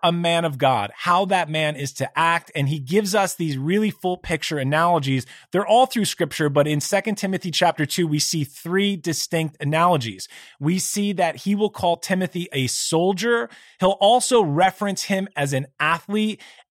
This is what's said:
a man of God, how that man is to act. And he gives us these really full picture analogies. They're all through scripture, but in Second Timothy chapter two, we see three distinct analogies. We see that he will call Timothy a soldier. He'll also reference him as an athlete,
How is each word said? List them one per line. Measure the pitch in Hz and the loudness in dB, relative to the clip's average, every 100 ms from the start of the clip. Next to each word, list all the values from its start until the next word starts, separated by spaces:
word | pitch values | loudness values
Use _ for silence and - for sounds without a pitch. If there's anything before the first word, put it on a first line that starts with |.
a | 175 | 0
man | 170 170 170 | 2 2 2
of | 165 135 | 0 2
God, | 135 120 101 - | 2 2 -2 -4
how | 180 180 196 | 0 2 2
that | 185 156 | 0 0
man | 156 151 143 | -2 -2 -4
is | 143 | -8
to | - 131 - | -6 -4 0
act. | 165 170 - | 2 2 -2
And | 156 139 | -4 -2
he | 151 | -4
gives | 131 196 202 | 0 0 2
us | 208 190 | 0 0
these | - 165 135 | -2 -4 -4
really | 147 202 214 | -2 0 0
full | - 185 180 | -2 -4 -4
picture | - 160 - 151 | -4 -6 -4 -4
analogies. | 131 151 175 170 139 135 123 - _ | 0 2 2 2 2 -2 -4 -14 _
They're | 180 196 | -2 4
all | 226 254 | 4 4
through | 240 202 | 0 -4
scripture, | - 151 - 151 | -2 -4 -2 0
but | 143 143 | 2 2
in | 147 | 0
Second | - 202 220 202 | 0 -2 -2 -4
Timothy | 196 190 185 | -4 -4 -4
chapter | 151 175 160 143 | 0 0 0 -2
two, | - 165 | -2 0
we | 147 | 0
see | - 165 | -2 -2
three | 139 - 170 185 202 190 | -6 -8 -4 0 0 -2
distinct | 170 147 - 170 156 - | -4 -4 -4 -4 -4 -4
analogies. | 143 156 175 160 113 92 - - - - | -2 2 4 2 -2 -8 -16 -18 -20 -4
We | 143 180 | -2 0
see | - 208 202 | -2 -2 -2
that | 185 170 143 | 0 0 0
he | 196 | -2
will | 202 208 | 0 0
call | - 175 170 | 0 -2 -2
Timothy | - 185 185 175 175 | -2 -2 -2 -4 -6
a | 139 123 | -4 -2
soldier. | - - 165 180 185 233 233 233 - - - | -4 -2 0 2 0 0 -2 -4 -12 -20 -2
He'll | 185 196 | 0 4
also | 202 247 - 240 | 4 4 4 2
reference | 175 147 185 - 202 185 | 4 4 2 2 -4 -4
him | - 190 196 - | -2 -2 -2 -4
as | 143 | -2
an | 135 139 - | -2 -4 -4
athlete, | 156 165 - 214 214 208 - - _ | -2 -2 -2 -2 -2 -4 -14 -20 _